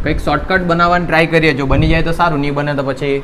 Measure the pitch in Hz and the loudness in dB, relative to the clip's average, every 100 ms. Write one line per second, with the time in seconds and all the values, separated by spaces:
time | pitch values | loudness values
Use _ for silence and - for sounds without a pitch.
0 | 143 151 - 147 - 185 180 170 175 175 | -2 -2 -2 -2 0 -2 0 0 2 2
1 | 170 160 165 160 156 139 139 139 156 165 | 0 0 2 2 2 0 0 2 2 2
2 | 160 165 175 151 143 143 147 139 135 131 | 2 0 0 0 -2 -2 -2 -2 -4 -4
3 | 143 139 | -2 -4